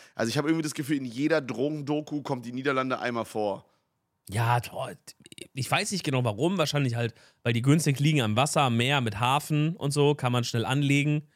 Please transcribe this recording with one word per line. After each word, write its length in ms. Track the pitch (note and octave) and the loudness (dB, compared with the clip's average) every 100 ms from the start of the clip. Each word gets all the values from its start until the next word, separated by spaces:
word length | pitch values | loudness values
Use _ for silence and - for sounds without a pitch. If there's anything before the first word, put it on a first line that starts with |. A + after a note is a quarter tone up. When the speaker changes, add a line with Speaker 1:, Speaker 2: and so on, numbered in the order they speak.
| - | -16
Speaker 1:
also 160 | - A2+ | -4 -2
ich 80 | C3+ | 0
hab 80 | D3 | 0
irgendwie 160 | D#3+ | -2
das 100 | D3 | -2
Gefühl, 240 | - C#3 D3 | -6 -4 -4
in 80 | |
jeder 380 | B2+ A2+ D3+ D#3 | -4 -4 0 0
Drogendoku 800 | B2+ A2+ D3 D3+ C#3 D3+ D3+ D3 | -2 -4 -4 -4 -4 -4 -4 -8
kommt 240 | C3 B2+ A#2+ | -4 -6 -6
die 60 | |
Niederlande 460 | B2 C#3 C3 C3 B2+ | -6 -2 -2 -2 -2
einmal 260 | A#2+ A#2+ G#2+ | -2 -4 -4
vor. 400 | A2 G#2 F#2+ - _ _ _ _ _ - | -2 -2 -4 -10 _ _ _ _ _ -8
Speaker 2:
Ja, 300 | G2+ A#2 A#2+ | -2 2 0
toll. 360 | - G2 C3 F#2 - - - - - | -2 -10 -10 -12 -20 -20 -20 -20 -14
Ich 180 | C#3 B2 | -8 -2
weiß 200 | D3 G#3 | -2 0
nicht 140 | F#3 | -4
genau 200 | D3+ C3 | -2 0
warum. 320 | A#2+ G2+ E3 F#3+ | -2 -2 -2 0
Wahrscheinlich 380 | D3+ C#3+ C3+ | 0 0 -2
halt, 180 | A#2 A#2 - - _ | -2 -4 -6 -20 _
weil 100 | A#2+ | -2
die 80 | A#2 | 2
günstig 400 | C3 D#3+ D#3 C3 | 4 4 4 2
liegen 220 | D3 D3+ | 2 4
am 140 | A2 G#2+ | 2 2
Wasser, 260 | C#3 D#3 | 2 2
am 160 | C3 A#2 | 2 2
Meer, 240 | B2 C#3+ | 2 2
mit 180 | A#2 G#2 | 0 0
Hafen 560 | A#2+ C#3+ - D3+ D3+ F3+ | 0 0 0 0 0 -2
und 140 | C#3+ | -2
so, 240 | C#3+ C#3+ | 2 2
kann 180 | D3 B2+ | 2 0
man 120 | B2 | 0
schnell 200 | A#2+ A#2 | 0 2
anlegen. 640 | B2 C#3 C#3 C#3 C#3+ D3+ - | 4 4 4 4 2 0 -4